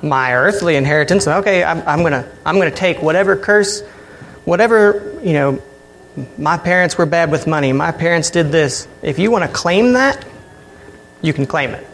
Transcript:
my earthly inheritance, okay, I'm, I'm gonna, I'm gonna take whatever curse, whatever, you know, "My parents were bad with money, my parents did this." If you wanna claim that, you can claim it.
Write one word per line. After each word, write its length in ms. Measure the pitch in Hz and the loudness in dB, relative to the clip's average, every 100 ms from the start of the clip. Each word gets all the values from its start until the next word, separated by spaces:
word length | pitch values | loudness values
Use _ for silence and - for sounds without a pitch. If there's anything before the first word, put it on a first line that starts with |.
my 320 | 147 135 127 | 0 0 2
earthly 420 | 123 156 202 170 147 | 2 2 2 0 2
inheritance, 500 | 135 151 147 190 190 | 2 2 2 2 2
okay, 380 | 170 202 185 | 0 2 0
I'm, 180 | 165 165 | 0 -2
I'm 200 | 160 147 | -2 0
gonna, 200 | 170 139 120 - | 0 0 -6 -8
I'm 140 | - 185 | -2 0
gonna 120 | 170 | 0
take 320 | - 185 165 | 0 -2 0
whatever 320 | 156 170 196 | 0 2 2
curse, 460 | 196 - 208 202 - - - - - - - | 0 2 2 2 -4 -12 -20 -20 -20 -20 -10
whatever, 760 | - 175 226 226 208 202 - - | -2 0 4 4 4 2 -6 -8
you 120 | 220 | -2
know, 280 | 151 139 135 - - - - - - 127 - | 0 0 -2 -8 -20 -20 -20 -18 -14 -14 -6
"My 180 | 151 170 | -2 -2
parents 400 | 175 180 180 - | 0 0 0 0
were 100 | 165 | 0
bad 260 | 170 165 | 0 0
with 160 | 156 - | -2 -2
money, 240 | 156 139 | 0 0
my 180 | 135 160 | 0 -2
parents 400 | 160 170 170 156 | -2 0 0 0
did 220 | 175 156 | 0 0
this." 340 | 160 147 - - - | 2 0 -4 -12 -10
If 160 | - 139 | -6 -2
you 140 | 202 | 0
wanna 160 | 226 165 | 0 -2
claim 460 | - 170 185 240 | -4 0 2 4
that, 300 | 254 269 269 - - - - - - - - - - | 4 2 -2 -12 -20 -20 -20 -20 -20 -20 -20 -20 -6
you 100 | 160 | -4
can 120 | 147 | -2
claim 260 | 135 156 131 | -2 -2 -4
it. 140 | 107 - | -8 -16